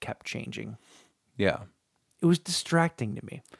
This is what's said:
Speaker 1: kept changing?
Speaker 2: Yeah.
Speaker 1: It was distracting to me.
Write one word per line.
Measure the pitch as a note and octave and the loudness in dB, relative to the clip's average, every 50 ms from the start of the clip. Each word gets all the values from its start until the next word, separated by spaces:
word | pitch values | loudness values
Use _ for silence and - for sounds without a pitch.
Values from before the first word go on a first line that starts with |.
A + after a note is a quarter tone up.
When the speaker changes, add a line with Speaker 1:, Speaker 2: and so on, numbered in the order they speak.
Speaker 1:
kept | - - G#2+ - - | -10 -10 -10 -10 -10
changing? | - - A#2+ A#2 - - - G#2+ G#2+ A2+ - _ _ - - - _ _ _ _ _ _ | -10 -8 -8 -8 -8 -8 -8 -8 -10 -10 -12 _ _ -20 -20 -20 _ _ _ _ _ _
Speaker 2:
Yeah. | - G2+ F#2+ D#2 - G2+ - _ _ _ _ _ _ _ _ _ _ - | 2 2 2 2 0 -4 -12 _ _ _ _ _ _ _ _ _ _ 4
Speaker 1:
It | |
was | E3+ F3 D#3+ | 4 4 4
distracting | - - E3+ - - - E3 E3 E3 E3+ - - A#2+ G#2 G#2 | 2 -2 -4 -4 0 2 4 4 4 2 0 -2 -4 -4 -4
to | - - | -6 -8
me. | - - - - - - - | -10 -12 -14 -16 -18 -20 -20